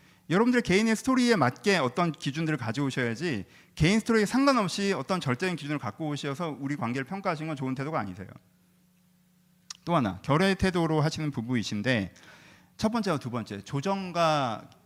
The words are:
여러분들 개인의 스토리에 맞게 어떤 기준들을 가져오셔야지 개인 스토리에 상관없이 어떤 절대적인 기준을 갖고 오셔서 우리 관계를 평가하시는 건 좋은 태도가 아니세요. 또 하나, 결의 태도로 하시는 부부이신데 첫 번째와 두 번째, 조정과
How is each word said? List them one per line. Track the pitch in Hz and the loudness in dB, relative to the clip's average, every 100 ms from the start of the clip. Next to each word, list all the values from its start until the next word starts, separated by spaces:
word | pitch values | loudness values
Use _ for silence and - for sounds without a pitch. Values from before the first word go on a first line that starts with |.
| - _ - | -20 _ 0
여러분들 | 175 240 240 | 2 4 4
개인의 | 226 185 226 220 | 4 4 4 2
스토리에 | - 254 240 214 | 2 4 6 6
맞게 | 120 - 208 185 | 4 2 2 2
어떤 | 151 - 175 | 2 2 0
기준들을 | 143 147 139 160 151 | 0 -4 -4 -2 -2
가져오셔야지 | 113 113 139 139 120 113 170 110 90 - - | -2 -2 -2 0 -2 -2 -4 -4 -6 -14 -10
개인 | - 156 220 | 2 4 4
스토리에 | 214 226 196 | 4 2 2
상관없이 | 247 277 254 185 - 196 | 2 4 4 2 0 0
어떤 | 165 135 185 | 0 -2 -2
절대적인 | 139 123 185 165 | 0 0 0 -4
기준을 | 147 147 | -4 -6
갖고 | 110 - 156 | -6 -6 -6
오셔서 | 143 147 135 170 127 | -4 -6 -6 -6 -6
우리 | 139 143 | -6 -4
관계를 | 117 131 | -4 -4
평가하시는 | 131 196 196 156 156 | -6 -6 -4 -4 -6
건 | 143 | -6
좋은 | 131 | -4
태도가 | 131 139 156 | -4 -4 -4
아니세요. | 101 92 92 - _ _ _ _ _ _ _ _ _ _ _ _ - - - | -6 -8 -14 -16 _ _ _ _ _ _ _ _ _ _ _ _ -20 -12 0
또 | 170 | 2
하나, | 110 92 | 2 -2
결의 | - 147 196 | 0 2 2
태도로 | 190 190 175 165 156 | 2 0 2 2 2
하시는 | 151 - 151 | 0 -2 -4
부부이신데 | 131 113 127 95 104 113 120 95 - - - - - _ - | -4 -2 -2 -2 -2 0 0 0 -8 -20 -20 -20 -20 _ -4
첫 | 214 | -2
번째와 | 233 196 143 | 0 -2 -2
두 | 120 | -4
번째, | 120 104 101 | -6 -6 -10
조정과 | - 139 190 196 185 170 165 151 127 107 - - | -6 -4 -2 -4 -4 0 2 2 0 -4 -10 -20